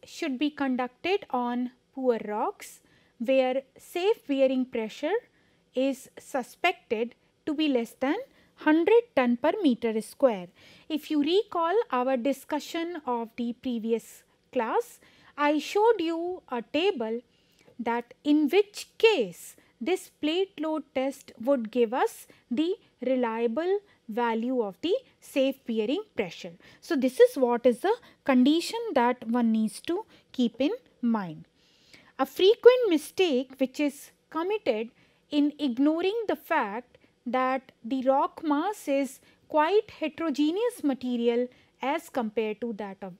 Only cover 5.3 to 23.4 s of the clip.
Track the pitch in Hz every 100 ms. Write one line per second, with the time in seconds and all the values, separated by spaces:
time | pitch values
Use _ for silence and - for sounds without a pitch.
5.3 | _ _ _ _ - 262 254 - - -
6.3 | 277 240 - 339 359 - 220 240 - _
7.3 | _ - 294 311 247 226 - 262 381 539
8.3 | _ _ - 302 311 339 466 466 - 247
9.3 | 240 302 415 330 233 233 220 - - 262
10.3 | 202 175 _ - - - 311 - 311 285
11.3 | 370 466 349 330 403 480 254 247 269 233
12.3 | 269 - 294 - 330 339 349 269 240 226
13.3 | - 240 240 262 240 220 226 - - _
14.3 | _ _ 254 226 359 480 - _ _ _
15.3 | - 294 302 - 403 440 440 320 330 349
16.3 | 359 - 247 226 294 370 359 220 226 -
17.3 | _ _ _ _ - 240 240 - - 285
18.3 | 294 294 381 415 - - - 453 392 196
19.3 | 170 - - _ - 240 370 - - 294
20.3 | 330 381 - 311 311 - - 262 262 -
21.3 | - 226 277 220 247 233 254 427 - -
22.3 | - - 240 330 415 _ - 254 262 240
23.3 | 226